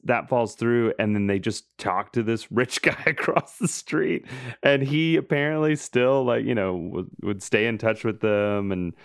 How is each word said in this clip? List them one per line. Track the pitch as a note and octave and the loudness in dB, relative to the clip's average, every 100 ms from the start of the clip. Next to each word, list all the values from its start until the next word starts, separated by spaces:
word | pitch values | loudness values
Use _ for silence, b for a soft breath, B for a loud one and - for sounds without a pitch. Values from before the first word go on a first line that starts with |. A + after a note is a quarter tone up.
that | - A#2+ D2 | -2 -2 0
falls | B2 A2 - | 0 0 0
through, | A#2 A#2+ A2+ - | 2 4 2 2
and | G#2+ G#2 | 0 0
then | G2+ | 0
they | G2 | 0
just | G2+ G2+ - - | -2 -6 -10 -8
talk | G2 F#2 G2+ | -4 -2 -2
to | A#2+ | -2
this | A2 A2+ - | -2 -2 -2
rich | A2 B2+ - | 0 0 0
<laughs> | |
guy | D#3+ - - | -2 0 0
across | D#3 - - - - | 0 0 0 -2 -4
the | G#3 | -4
street, | - - D3+ D#3 E3+ B B2+ B2+ B | -4 -4 -2 0 -2 B -12 -12 B
and | C#3 C#3 | 2 2
he | C3+ D3+ D#3+ D#3+ | 2 0 2 2
apparently | - D3 D3 D#3 D#3 D3+ | 2 0 0 0 0 0
still, | - B2 B2+ C3+ | -2 2 4 4
like, | B2+ A#2+ A2 | 2 0 0
you | A2+ | 0
know, | F#2+ F#2 | 0 -2
would, | F2 F2 F#2 - | -4 -6 -8 -8
would | G2+ G2 | -6 -6
stay | - G#2+ A2+ | 0 2 2
in | G#2+ | 0
touch | A2 G#2+ A#2 | -2 0 -2
with | G2+ | -2
them, | A2 G#2 G#2 G#2 G2+ | 0 2 2 0 -2
and, | F#2 F2 B | -2 -4 B